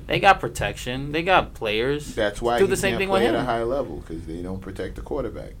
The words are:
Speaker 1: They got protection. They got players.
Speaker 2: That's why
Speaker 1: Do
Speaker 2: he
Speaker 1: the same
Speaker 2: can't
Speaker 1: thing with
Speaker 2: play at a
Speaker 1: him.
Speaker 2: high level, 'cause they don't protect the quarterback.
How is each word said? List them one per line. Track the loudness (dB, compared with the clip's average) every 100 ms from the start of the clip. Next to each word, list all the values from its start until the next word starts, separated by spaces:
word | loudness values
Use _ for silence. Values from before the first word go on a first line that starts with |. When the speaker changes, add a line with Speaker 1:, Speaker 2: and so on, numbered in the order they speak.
| -4
Speaker 1:
They | 4
got | 6 6
protection. | 2 -2 -2 -2 -4 -4 -2
They | -2
got | 4 4 4 -4
players. | 0 2 0 -2 -4 0
Speaker 2:
That's | 0 2
why | 2 4
Speaker 1:
Do | 4
Speaker 2:
he |
Speaker 1:
the | 4
same | 0
Speaker 2:
can't | 0
Speaker 1:
thing | 2
with | 2
Speaker 2:
play | 4
at | 2
a |
Speaker 1:
him. | 0
Speaker 2:
high | 0
level, | 0 -2 -2 -8 -8
'cause | -10 -8
they | -8
don't | -6 -6
protect | -8 -8 -8 -8
the |
quarterback. | -6 -4 -4 -8 -12 -12